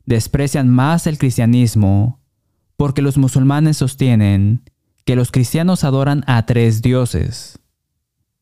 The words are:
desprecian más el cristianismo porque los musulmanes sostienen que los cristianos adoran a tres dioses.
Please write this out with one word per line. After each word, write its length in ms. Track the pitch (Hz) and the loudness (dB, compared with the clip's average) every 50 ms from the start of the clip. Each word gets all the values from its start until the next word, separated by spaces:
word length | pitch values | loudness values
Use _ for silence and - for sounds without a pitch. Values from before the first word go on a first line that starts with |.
| - | -6
desprecian 640 | - 120 113 - - - 139 139 143 - 151 131 123 | -2 -2 -2 -2 -2 -2 -2 -2 -2 -2 0 2 2
más 380 | 123 127 131 151 170 170 - | 2 2 2 0 0 -2 -2
el 120 | 170 156 - | -4 -4 -2
cristianismo 1040 | 143 127 113 - 117 117 120 123 123 110 - 107 101 95 98 98 107 123 - _ _ _ _ _ _ _ _ _ _ _ _ | -2 -2 0 0 2 2 2 2 2 2 2 0 2 2 2 0 0 -2 -4 _ _ _ _ _ _ _ _ _ _ _ _
porque 260 | - 143 139 135 147 | -4 -4 -2 -2 -2
los 160 | 139 143 135 143 | -2 0 0 0
musulmanes 600 | 135 127 - 131 131 139 139 147 156 156 151 - | 0 2 2 2 2 2 2 2 2 0 0 0
sostienen 840 | 139 131 - - 139 127 120 107 104 98 98 95 98 101 113 120 _ - _ _ _ _ _ _ - | -2 -4 -2 -2 0 2 2 2 2 2 2 2 2 0 0 -2 _ -12 _ _ _ _ _ _ -4
que 120 | - 123 | -2 0
los 160 | 127 123 - | 0 0 0
cristianos 500 | - 131 120 - - 156 170 185 185 - | 0 -2 -2 0 -2 -2 0 0 0 0
adoran 400 | - 139 131 135 135 143 143 151 - - | 0 -2 0 0 0 0 -2 -2 -2 0
a 180 | 123 117 110 | -2 -2 0
tres 340 | - 120 120 117 113 110 110 | 0 0 2 2 2 0 0
dioses. 760 | 113 123 127 127 123 117 - - - - 117 - - - - - _ _ _ _ _ _ _ _ _ _ _ _ _ _ _ _ | 0 0 0 0 -2 -2 -2 -4 -4 -4 -8 -12 -16 -20 -20 -20 _ _ _ _ _ _ _ _ _ _ _ _ _ _ _ _